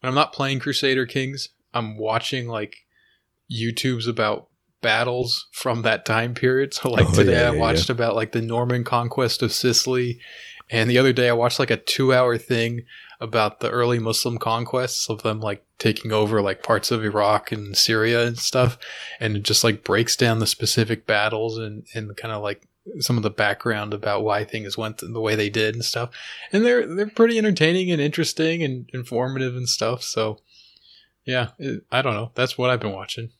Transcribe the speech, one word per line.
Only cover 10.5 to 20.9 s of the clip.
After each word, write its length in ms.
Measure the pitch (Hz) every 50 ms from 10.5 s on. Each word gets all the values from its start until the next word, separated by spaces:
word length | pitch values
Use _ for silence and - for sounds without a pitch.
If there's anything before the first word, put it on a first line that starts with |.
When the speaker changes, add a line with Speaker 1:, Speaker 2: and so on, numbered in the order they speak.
| - - - _
Speaker 1:
And 220 | - 113 113 120
the 80 | 123 123
other 140 | 131 135 127
day 160 | 123 123 120
I 20 | 120
watched, 260 | 117 117 123 - -
like, 120 | 139 -
a 80 | 117 104
two-hour 580 | - - - - 135 131 131 127 127 123 117
thing 480 | 113 - - 131 117 117 117 117 120 120 _ - - - - - _
about 400 | - 107 107 113 107 104 - _
the 100 | - 110
early 280 | 113 123 120 120 123 120
Muslim 380 | 113 110 110 - - 131 117
conquests 720 | 113 - 117 113 113 120 117 - 127 127 123 - - - -
of 140 | 110 104 -
them, 180 | 113 107 110
like, 240 | 110 107 101 101 _ _ _ _
taking 340 | - 113 107 - - 92 107
over, 300 | 107 107 104 113 107 98
like, 200 | 98 95 - -
parts 280 | - 120 104 - -
of 120 | 123 113 107
Iraq 500 | 104 101 107 104 101 107 104 - - -
and 220 | 110 104 101 98
Syria 520 | - - - 113 110 107 113 120 117 117
and 120 | 120 117 120
stuff. 380 | - - - 131 127 120 120 - - - - - - - - -
And 180 | 120 110 104
it 60 | 104 104
just, 200 | - 107 - -
like, 200 | 117 107 107 _
breaks 320 | - 98 104 117 120 -
down 220 | - 127 120 113 113
the 60 | 107
specific 600 | - - - - 110 - - 113 104